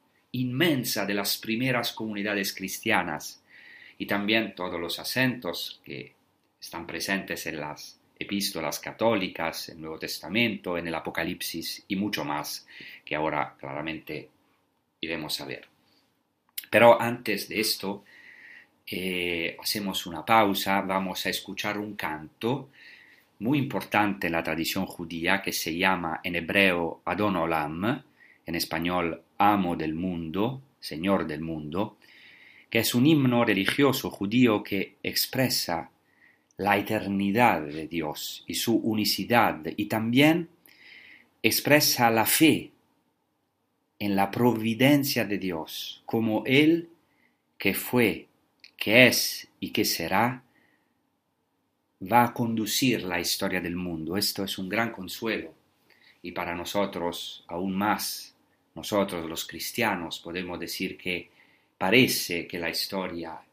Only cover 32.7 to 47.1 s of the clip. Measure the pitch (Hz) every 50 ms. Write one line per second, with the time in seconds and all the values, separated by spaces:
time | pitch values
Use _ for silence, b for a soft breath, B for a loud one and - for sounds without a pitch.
32.7 | - 117 113 - - 123 127 156 165 143 135 127 120 120 117 113 101 95 95 -
33.7 | - - 143 135 127 135 - 147 - - 98 98 110 127 127 117 107 101 101 -
34.7 | 101 98 - - - _ - - - - - - - 127 131 120 - - - -
35.7 | 87 82 - - _ b b b b b b b b b b b b - 95 101
36.7 | 101 104 104 - 110 107 90 98 98 98 101 98 98 117 123 113 95 80 76 71
37.7 | 73 80 78 - 85 82 78 76 73 - - - - - - - 85 - - 120
38.7 | 113 101 - 117 107 107 104 104 - - 92 - 117 117 107 90 80 - - 85
39.7 | - - 101 - 117 110 110 113 120 131 147 156 160 180 170 - _ _ B B
40.7 | B B B B B B B B B B B B B _ - 110 - - - -
41.7 | 143 151 143 - - 123 120 117 113 113 107 - - - 160 156 113 85 78 -
42.7 | _ _ _ _ _ _ _ _ _ _ _ _ _ _ _ _ _ _ _ _
43.7 | _ _ _ _ _ - 107 101 98 98 98 98 - - 120 123 113 110 110 113
44.7 | 113 110 127 139 147 143 131 135 - 120 107 101 104 90 95 92 85 80 78 -
45.7 | - - - - - - _ - - 113 113 113 110 107 - - 131 143 151 156
46.7 | 170 170 170 - - _ _ _